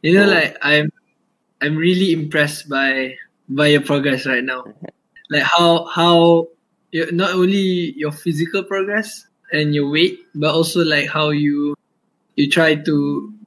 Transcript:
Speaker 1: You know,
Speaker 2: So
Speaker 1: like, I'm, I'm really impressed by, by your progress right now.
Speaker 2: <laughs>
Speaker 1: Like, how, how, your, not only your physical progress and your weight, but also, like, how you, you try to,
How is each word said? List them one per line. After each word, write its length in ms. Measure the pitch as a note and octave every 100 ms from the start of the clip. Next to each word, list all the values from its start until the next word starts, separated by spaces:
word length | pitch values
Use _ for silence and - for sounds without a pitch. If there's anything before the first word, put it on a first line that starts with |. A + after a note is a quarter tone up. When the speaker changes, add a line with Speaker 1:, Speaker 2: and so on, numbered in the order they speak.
Speaker 1:
You 120 | D#3
know, 120 | F#3+ G3+
Speaker 2:
So 40 |
Speaker 1:
like, 260 | F3+ D3+ -
I'm, 300 | C#3+ D3+ D#3 _ _ _ _ _ _ _
I'm 140 | C#3+ D#3
really 380 | E3+ F3+ F#3+
impressed 560 | E3 D3+ D#3 D3+ D3+ D3
by, 460 | C3+ C3+ C3+ C3 B2+ - _ -
by 180 | C3+ D3
your 140 | D3
progress 440 | C#3+ C#3+ C#3 B2+ C3+
right 180 | B2
now. 220 | C3 B2+ B2
Speaker 2:
<laughs> 40 | - - _ _ - _
Speaker 1:
Like, 120 | D3 C#3
how, 400 | F3 E3+ E3+ E3+
how, 640 | F3 E3+ E3+ E3+ E3 E3 _ _ _ _
your, 220 | D#3 D#3+
not 220 | E3+ G3+ F#3
only 560 | F3+ G3 F#3+ F3+ E3
your 180 | C3+ D3+
physical 520 | D3+ F3 D3+ E3+ G3
progress 640 | F#3 G3 G3 G#3 G#3 - _ _ _
and 220 | D#3+ D3+ D3
your 160 | C#3+
weight, 340 | D3+ F3+ - _
but 220 | D3 D3+ D#3+
also, 260 | D#3+ F3+
like, 220 | E3 D3 C#3+
how 220 | D3+ D3+
you, 460 | D3 D3 C#3+ D3 D3 _ _ _ _ _ -
you 140 | D3
try 240 | E3+ D#3+
to, 580 | D3+ D3+ D3 C#3+ C#3+ G#3+ -